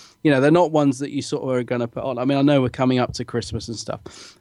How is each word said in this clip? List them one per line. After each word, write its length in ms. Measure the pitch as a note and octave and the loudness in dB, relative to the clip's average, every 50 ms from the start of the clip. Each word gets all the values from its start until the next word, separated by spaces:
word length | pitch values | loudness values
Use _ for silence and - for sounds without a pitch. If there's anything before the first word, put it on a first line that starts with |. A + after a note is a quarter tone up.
| - - _ _ - | -20 -20 _ _ 0
You 80 | D#3 | 2
know, 100 | C#3 C3 | 4 4
they're 80 | C3+ D3+ | 4 4
not 220 | D#3+ F3 F3+ D#3 | 6 4 4 4
ones 260 | D#3 D3+ D3 C#3 B2 B2 | 2 2 2 2 0 0
that 120 | C#3+ C3 | -6 -8
you 100 | - C#3+ | -8 -8
sort 220 | - - D3+ C#3 - | -6 -6 -6 -6 -4
of 60 | C3+ | -2
are 140 | B2+ B2 A#2+ | -2 -2 -2
gonna 240 | A2 B2 A#2+ A#2+ | -4 -4 -4 -4
put 160 | A#2 - - A2 | -6 -6 -8 -8
on. 140 | C3+ B2 | -6 -6
I 80 | A#2+ B2+ | -2 0
mean, 120 | C#3 C#3 | 0 2
I 40 | C#3 | 4
know 200 | C#3 D3 D3 C#3 B2+ | 4 4 4 4 2
we're 60 | A#2+ | 0
coming 280 | - - C3 B2+ B2+ | 0 0 2 2 2
up 160 | B2 A#2+ - - | 2 0 -2 -4
to 100 | - A#2+ | -10 -10
Christmas 420 | - - A#2+ - - - A2+ - | -6 -6 -6 -6 -6 -8 -10 -8
and 100 | - A2+ | -8 -10
stuff, 580 | G#2+ - - - - - - - - - - - _ | -10 -8 -10 -10 -10 -12 -18 -20 -20 -20 -20 -20 _